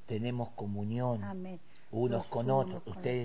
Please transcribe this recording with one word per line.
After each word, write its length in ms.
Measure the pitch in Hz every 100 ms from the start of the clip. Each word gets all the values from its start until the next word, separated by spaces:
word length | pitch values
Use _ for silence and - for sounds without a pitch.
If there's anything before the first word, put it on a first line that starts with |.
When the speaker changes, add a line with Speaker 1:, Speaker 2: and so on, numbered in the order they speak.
| -
Speaker 1:
tenemos 440 | 110 120 123 117
comunión 760 | - 104 101 104 117 127 113
Speaker 2:
Amén. 340 | 98 135 185 180 - - -
Speaker 1:
unos 280 | 110 123 -
Speaker 2:
Los 80 | -
Speaker 1:
con 200 | 120 120
Speaker 2:
unos 200 | 135 92
Speaker 1:
otros, 160 | 90
Speaker 2:
con 80 | - 101
Speaker 1:
ustedes 260 | 151 123